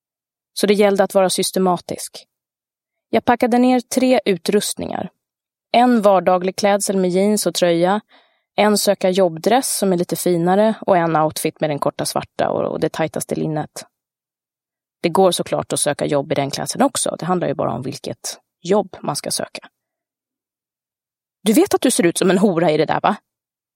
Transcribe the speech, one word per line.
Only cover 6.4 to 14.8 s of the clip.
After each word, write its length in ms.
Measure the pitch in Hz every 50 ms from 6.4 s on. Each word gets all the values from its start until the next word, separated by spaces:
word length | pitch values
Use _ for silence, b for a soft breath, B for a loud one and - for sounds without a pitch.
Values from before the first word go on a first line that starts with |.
| 180 190 185
klädsel 420 | - 208 202 202 202 - - 196
med 120 | 190 185 180
jeans 360 | 175 185 196 208 214 202 -
och 80 | 180 165
tröja, 480 | - 180 175 170 170 175 180 202 214 - b b b b b b b b b b
en 220 | - 208 214 208
söka 320 | 196 - 202 196 - - 185
jobbdress 680 | 185 196 190 175 160 160 - 196 226 262 269 - -
som 160 | - 202 196 185
är 40 |
lite 180 | 170 175 - 165
finare 600 | - - 180 180 165 165 180 185 202 214 220 214 -
och 160 | - - 196
en 180 | 175 170 165 160
outfit 440 | 156 156 156 - - - 160 - -
med 100 | 156 151
den 100 | 147 139
korta 260 | - 147 - - 151
svarta 440 | - - 143 - - _ - 156 -
och, 220 | - - - -
och 80 | - 165
det 100 | 160 156
tajtaste 460 | - - 160 156 - - - - -
linnet. 500 | 156 160 160 156 151 151 - - - - _ _ _ _ _ _ _ _ _ _ _ _ _ _ _ _ _ _ _